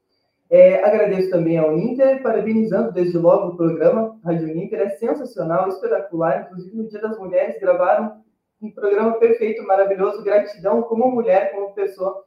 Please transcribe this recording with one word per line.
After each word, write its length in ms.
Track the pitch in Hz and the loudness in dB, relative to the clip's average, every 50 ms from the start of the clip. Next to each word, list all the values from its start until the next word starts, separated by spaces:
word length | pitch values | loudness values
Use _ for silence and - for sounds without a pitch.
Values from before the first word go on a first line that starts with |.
| _ _ _ _ _ _ _ _ _ - | _ _ _ _ _ _ _ _ _ 4
É, 360 | 170 180 185 185 190 - 202 | 8 8 8 8 8 4 2
agradeço 460 | 208 214 208 196 175 190 185 185 - | 2 2 2 2 0 0 -2 -2 0
também 280 | 180 170 160 165 165 160 | 0 0 0 0 0 2
à 80 | 156 | 2
Uninter, 560 | 156 156 170 208 254 262 269 269 269 269 262 | 2 0 0 -2 -2 0 2 2 2 2 0
parabenizando 680 | 254 226 220 202 202 220 220 220 220 165 185 214 226 - | 0 -2 -2 0 0 0 0 0 0 0 0 0 -2 -2
desde 260 | 175 180 175 175 170 165 | -2 -2 -2 0 0 2
logo 360 | 165 170 - - 180 175 175 | 4 4 4 4 2 -4 -4
o 20 | |
programa 600 | 175 165 165 165 151 160 175 208 220 220 220 - - - | -2 -2 0 0 2 2 2 2 2 -2 -4 -8 -10 -6
Rádio 240 | 175 165 160 160 156 | -4 -4 -2 -4 -4
Uninter, 300 | 160 170 202 220 220 226 | -6 -6 -6 -6 -4 -4
é 120 | 233 220 | -4 -4
sensacional, 800 | - - 226 254 294 294 247 - - 185 165 165 170 185 190 190 | -4 -6 -4 -4 -4 -4 -6 -12 -8 -8 -4 -2 -2 -2 -2 -2
espetacular. 720 | 190 - 156 156 151 - - - 170 160 165 160 - - - | -4 -6 -4 -2 -2 -2 -4 -6 -4 -2 -2 -2 -2 -4 -6
Inclusive, 300 | - 185 175 180 190 220 | -12 -16 -16 -16 -12 -10
no 120 | 226 220 - | -10 -10 -10
Dia 120 | 208 202 | -10 -10
das 180 | 220 220 220 - | -8 -8 -8 -8
Mulheres, 400 | 190 175 180 - 202 - 226 - | -8 -2 -2 -2 -2 -2 -6 -4
gravaram 640 | 196 180 175 170 180 185 - - 214 220 - - _ _ _ _ _ _ _ - | 0 0 2 2 2 2 2 0 0 -4 -10 -14 _ _ _ _ _ _ _ -16
um 80 | 214 202 | -16 -14
programa 440 | - - 208 202 202 214 226 226 226 | -10 -4 -2 0 0 2 0 0 2
perfeito, 520 | 226 233 226 226 - 220 220 214 - 208 | 2 4 4 4 2 0 -4 -4 -6 -2
maravilhoso. 560 | 196 196 196 196 190 190 185 196 220 214 - | 0 2 2 2 2 0 0 -2 -2 -2 -4
Gratidão 600 | - 196 208 208 - - - 170 170 202 226 233 | -2 2 2 2 0 0 -8 -4 -2 0 0 0
como 280 | 226 - 226 226 254 254 | -2 -2 -2 0 0 0
mulher, 400 | 247 233 220 180 185 196 202 196 | 0 0 0 2 2 2 0 -2
como 240 | 202 202 196 196 - | -4 -6 -10 -8 -6
pessoa 480 | 208 196 - - - 185 190 190 196 - | -6 -6 -6 -4 -6 -6 -6 -6 -8 -16